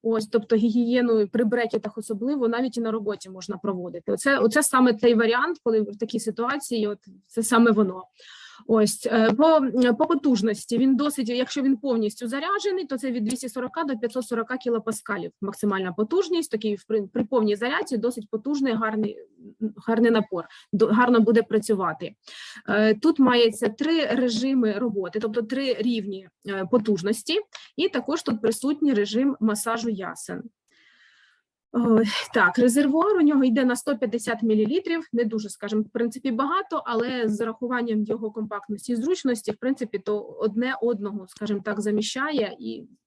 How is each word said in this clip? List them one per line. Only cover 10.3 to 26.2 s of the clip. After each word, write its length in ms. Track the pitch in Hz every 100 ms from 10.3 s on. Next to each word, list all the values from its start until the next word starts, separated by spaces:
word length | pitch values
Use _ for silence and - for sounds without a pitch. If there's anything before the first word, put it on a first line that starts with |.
| 233 220 208 - 233
він 180 | 262 254
досить, 320 | 294 285 226
якщо 340 | 240 254 285
він 140 | 269 254
повністю 520 | 277 233 214 214 240
заряджений, 580 | 269 330 403 415 381 320
то 120 | 262
це 120 | 269
від 140 | 240
двісті 240 | 214 254 254
сорока 360 | 254 247 330
до 140 | 311 240
п'ятсот 280 | 233 254 233
сорока 300 | 240 226 254
кілопаскалів 760 | 247 233 220 214 - 202 170 _
максимальна 520 | 196 202 208 190 185
потужність, 580 | 175 214 349 349 339 302
такий 240 | 214 220
в 100 | 208
при, 180 | _ 220
при 220 | 196 240
повній 320 | 220 254 214 202
зарядці 400 | 240 302 311 233
досить 340 | 233 247 208
потужний, 420 | 220 269 294 269
гарний, 440 | 226 220 214 208 214 - _ 175 - 214 214
гарний 340 | - 226 233
напор, 340 | 220 196 175 160 - _
до-, 140 | 196 220
гарно 340 | 214 247 240
буде 220 | 214 226
працювати. 720 | 220 220 214 202 175 156 170 - - - - - -
Е, 260 | 208 214
тут 240 | 214 311 320
мається 500 | 254 240 233 220 214
три 380 | 214 302 330 285
режими 680 | 247 247 226 262 269 220
роботи, 460 | 202 240 196 175 214
тобто 240 | 220 233
три 320 | 220 262 269
рівні, 540 | 226 226 226 196 190